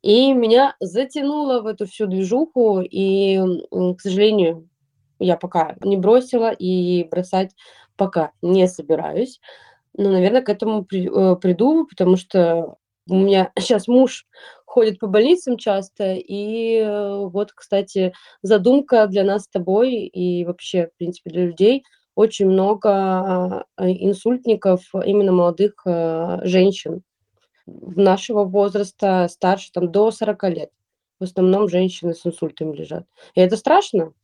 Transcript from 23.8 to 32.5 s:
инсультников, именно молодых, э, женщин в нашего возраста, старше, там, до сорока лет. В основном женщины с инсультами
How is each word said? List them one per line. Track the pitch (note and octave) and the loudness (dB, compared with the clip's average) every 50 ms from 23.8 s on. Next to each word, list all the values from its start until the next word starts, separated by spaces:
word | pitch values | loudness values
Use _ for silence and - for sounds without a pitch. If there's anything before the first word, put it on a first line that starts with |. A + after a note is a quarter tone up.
| F#3+ F#3 | -2 -2
инсультников, | F#3+ F3+ F#3 G3 G3 F#3 - A#3 B3+ B3+ B3+ A#3 G#3+ G3+ - G3 F#3 F#3 - _ - F#3+ - | -2 0 -2 -2 -2 -2 -2 -2 -2 -2 0 -2 -2 0 2 0 0 0 -2 _ -8 -6 -2
именно | G3 G3+ G#3 G3 F#3+ F#3 | 0 0 2 2 2 2
молодых, | F3+ F3 F3 E3+ E3+ G3+ G#3 - _ _ | 2 2 2 0 0 -2 -2 -2 _ _
э, | F#3 E3+ E3 E3 E3 D#3+ D#3+ E3 F3 F3 F#3 - | -4 -2 -2 -2 -2 -4 -4 -4 -6 -6 -6 -4
женщин | F#3 F3+ F#3 F#3 G3 G3 - - D3+ - F#3 _ _ _ _ _ _ _ _ _ _ _ _ _ | 0 2 4 2 2 0 -2 -10 -10 -10 -12 _ _ _ _ _ _ _ _ _ _ _ _ _
в | - - - - - F3 F3 | -20 -20 -20 -18 -8 0 2
нашего | G3 F#3+ F#3 F#3+ - - A3+ G#3 G3+ | 4 4 4 2 -2 -2 -2 0 0
возраста, | F#3 F#3 G3+ G3+ G3+ F#3 G#3 G3+ F#3 _ _ G#3 G3 F#3 F#3 F3 F3 | 0 2 0 0 0 0 -4 -6 -6 _ _ 0 0 2 2 0 -2
старше, | - _ - F#3 G3 G3 - - _ | -4 _ 0 0 0 0 -4 -10 _
там, | F3+ F3+ E3+ | -4 -4 -2
до | E3 G3+ G#3+ A3+ | 0 2 2 2
сорока | A3 - A3 G3+ G#3 - - F#3 | 0 -2 -4 -4 -4 -4 -4 -4
лет. | E3+ - - - _ _ _ _ _ _ _ _ _ _ | -4 -6 -10 -14 _ _ _ _ _ _ _ _ _ _
В | F#3 | -12
основном | F3+ F3+ F#3+ F#3 F#3 F#3+ G3+ G#3 F#3+ | -8 _ 0 2 2 2 2 0 0
женщины | E3+ F3+ F#3 F#3 F3+ - E3+ F3 E3 | 0 0 -2 -2 -4 -6 -8 -8 -8
с | - - | -6 -8
инсультами | F3 E3 - E3 D#3 | -10 -8 -6 -10 -10